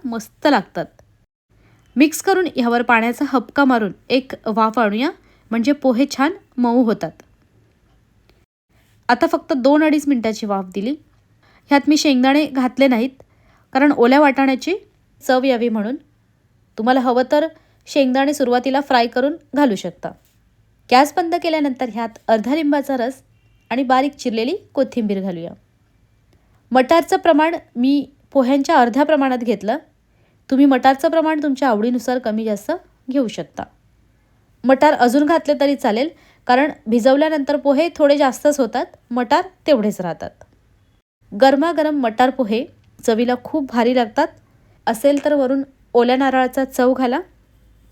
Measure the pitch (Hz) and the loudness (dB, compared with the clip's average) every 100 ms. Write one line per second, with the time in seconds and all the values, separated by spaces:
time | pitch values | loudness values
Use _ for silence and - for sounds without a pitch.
0 | 254 226 - _ 302 240 - - 160 _ | -8 -10 -12 _ 0 0 -2 -10 -10 _
1 | _ _ _ _ _ _ _ _ _ 240 | _ _ _ _ _ _ _ _ _ 0
2 | 294 - - 381 349 - 233 240 240 226 | 0 0 -2 0 0 -2 0 0 2 0
3 | 233 233 285 165 - - 277 240 202 - | 0 -2 -2 -4 -2 0 2 2 -2 -6
4 | - 254 262 - - 214 220 226 214 214 | -2 -2 -2 -10 -6 -2 0 0 -2 -2
5 | 294 - _ _ - 226 233 294 262 226 | -4 -6 _ _ -8 -2 0 0 0 0
6 | 285 - 285 403 _ - 240 240 220 202 | -2 -2 -4 -4 _ -4 0 2 0 -2
7 | 160 - _ _ _ _ _ _ _ _ | -6 -12 _ _ _ _ _ _ _ _
8 | _ _ _ _ _ _ _ _ _ _ | _ _ _ _ _ _ _ _ _ _
9 | - 240 330 330 - 294 254 302 311 294 | -2 0 0 -2 -4 0 2 4 2 0
10 | 285 262 220 214 214 196 185 196 220 302 | 0 -2 -2 -6 -6 -6 -6 -8 -6 -8
11 | _ _ _ _ _ _ - 285 285 302 | _ _ _ _ _ _ 0 0 2 2
12 | 311 254 262 285 294 262 254 - 269 226 | 2 2 2 2 0 -2 -2 0 0 2
13 | 262 - _ _ _ _ _ 262 294 - | -2 -8 _ _ _ _ _ 0 2 4
14 | 240 277 294 277 269 262 - 403 - _ | 4 6 4 2 0 0 -4 -6 -8 _
15 | _ _ - 254 269 240 240 220 208 302 | _ _ -2 0 0 0 -2 -2 -6 -8
16 | _ _ _ _ _ _ _ - 226 262 | _ _ _ _ _ _ _ -6 0 0
17 | 254 240 254 302 320 - _ _ - 302 | 2 0 0 0 -2 -6 _ _ -6 0
18 | 262 254 277 294 254 247 262 269 285 254 | 0 0 0 0 0 0 0 -4 0 0
19 | 233 254 277 330 _ 269 285 190 180 - | 0 0 -2 -4 _ 0 0 0 -8 -12
20 | 165 - _ _ _ _ _ _ - 247 | -14 -16 _ _ _ _ _ _ 2 2
21 | 294 370 339 349 349 311 285 247 254 214 | 2 0 -4 -2 -2 -2 -2 -4 -6 -6
22 | 233 - - 220 226 302 294 294 277 262 | -10 -6 0 0 0 0 0 0 0 -4
23 | 240 262 _ _ _ _ - 240 262 262 | -4 -8 _ _ _ _ -8 -4 0 2
24 | 285 - 254 220 226 392 - - 262 247 | 0 -4 -6 -4 -4 -6 -6 -4 -2 -2
25 | 214 196 190 175 170 - _ _ _ _ | -4 -4 -6 -8 -12 -16 _ _ _ _
26 | _ _ _ _ _ _ - 254 254 330 | _ _ _ _ _ _ -2 0 4 2
27 | 330 370 349 302 311 330 - 240 262 285 | 2 0 2 2 2 -2 -8 -4 0 0
28 | 269 _ _ 277 247 277 277 311 240 233 | -2 _ _ -2 0 0 2 2 2 2
29 | 302 302 269 254 233 202 196 285 - _ | 0 0 0 -2 -4 -4 -4 -6 -8 _
30 | _ _ _ _ - 269 285 254 262 269 | _ _ _ _ -4 2 4 4 4 2
31 | 330 320 311 311 294 262 277 208 233 247 | 2 0 0 0 -2 -2 0 0 -2 -2
32 | 240 247 240 214 220 202 - 349 _ _ | -4 -4 -4 -4 -4 -6 -6 -8 _ _
33 | - 269 220 190 156 - - _ _ _ | -6 -4 -4 -6 -12 -12 -16 _ _ _
34 | _ _ _ _ _ _ 240 269 294 285 | _ _ _ _ _ _ 0 4 4 4
35 | 240 269 294 330 320 277 285 285 247 214 | 4 4 2 0 0 0 0 0 -2 -2
36 | 311 - _ _ - 254 294 - - 233 | -4 -8 _ _ 0 2 2 -4 -2 2
37 | 240 277 311 311 269 294 277 277 330 330 | 4 4 2 0 -2 -2 0 0 0 2
38 | 285 285 269 - 294 294 226 240 359 - | 2 4 0 0 -2 0 -2 -4 -6 -12
39 | - 240 233 302 359 _ - 269 208 - | -8 -6 0 0 -2 _ 0 2 0 -4
40 | 180 160 - - _ _ _ _ _ _ | -8 -10 -14 -18 _ _ _ _ _ _
41 | _ _ - 202 269 277 330 320 311 294 | _ _ -10 2 4 4 0 -2 -2 -2
42 | 240 220 254 262 214 220 302 _ _ _ | -2 0 0 0 -4 -4 -6 _ _ _
43 | - 226 240 247 - 311 262 233 233 254 | -2 0 0 -4 -4 -6 -4 -2 0 0
44 | 220 269 320 - _ _ _ _ - 247 | -2 -2 -4 -6 _ _ _ _ -6 -2
45 | 277 285 302 294 254 277 269 _ _ 240 | 0 0 0 0 0 -2 -6 _ _ 0
46 | 240 262 269 262 254 262 262 262 247 254 | 2 2 0 0 -2 -2 -4 0 0 0
47 | 254 277 370 _ _ _ _ _ _ | -2 -4 -6 _ _ _ _ _ _